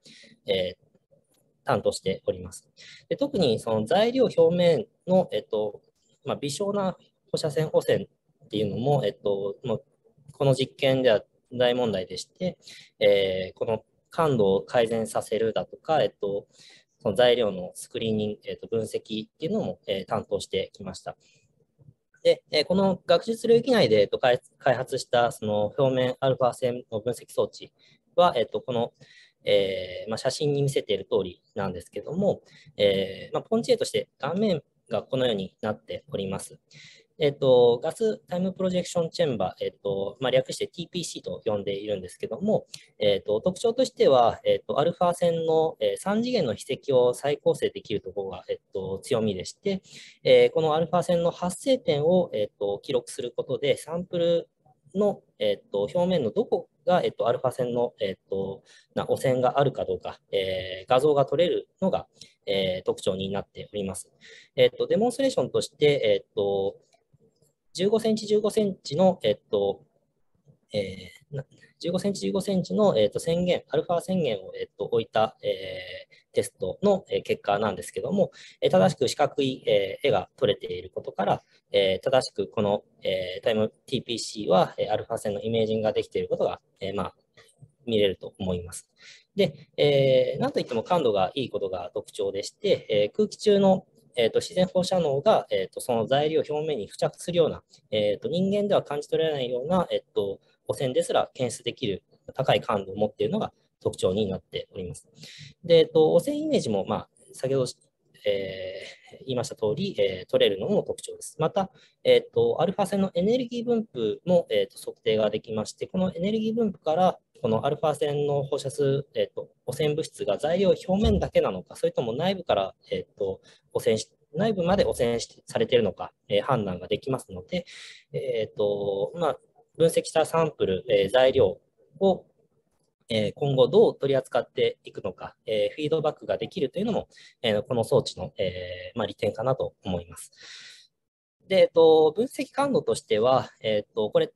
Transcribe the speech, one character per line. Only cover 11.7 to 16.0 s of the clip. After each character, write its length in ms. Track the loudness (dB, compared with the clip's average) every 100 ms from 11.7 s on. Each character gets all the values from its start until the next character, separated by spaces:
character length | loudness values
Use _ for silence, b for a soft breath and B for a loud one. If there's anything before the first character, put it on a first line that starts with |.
問 180 | 2 0
題 140 | -2 -4
で 120 | -10
し 60 |
て、 340 | -14 -8 -6 -6 B B B B
え 540 | 4 4 4 0 -6
ー、 40 | -6
こ 80 | -4
の 180 | -4 -6 _ _
感 260 | -2 0 4
度 200 | 4 2
を 60 |
改 260 | 0 0 2
善 180 | 0 -4
さ 160 | -4
せ 160 | -4 -2
る 140 | -2
だ 140 | -2 -6
と 100 | -8
か、 260 | -2 0